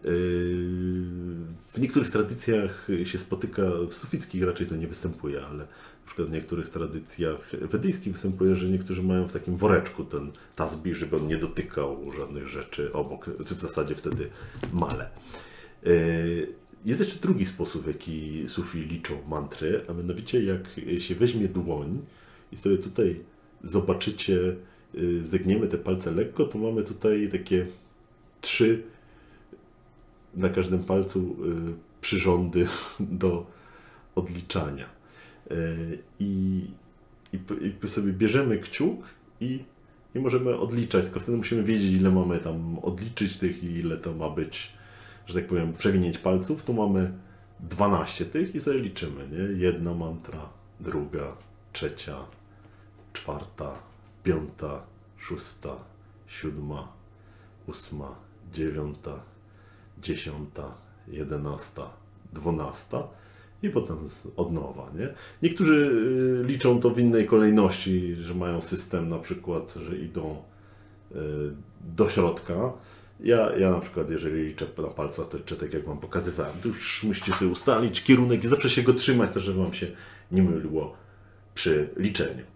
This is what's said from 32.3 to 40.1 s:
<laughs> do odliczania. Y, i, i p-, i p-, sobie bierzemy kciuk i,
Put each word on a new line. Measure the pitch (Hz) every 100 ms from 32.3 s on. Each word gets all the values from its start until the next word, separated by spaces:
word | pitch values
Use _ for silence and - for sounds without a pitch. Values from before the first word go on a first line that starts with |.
| 87 90 87 87 - -
<laughs> | -
do | 101 87 92 85 85 - - - - - - -
odliczania. | 87 87 87 95 73 69 65 - - - - - -
Y, | 85 82 82 82 82 - -
i, | 101 95 95 - - - - _ - - -
i | 95
p-, | - 98
i | 92
p-, | 95 101
sobie | 113 101
bierzemy | 92 107 123 135 107
kciuk | - - 156 226 - - - -
i, | 123 131 - _ - - _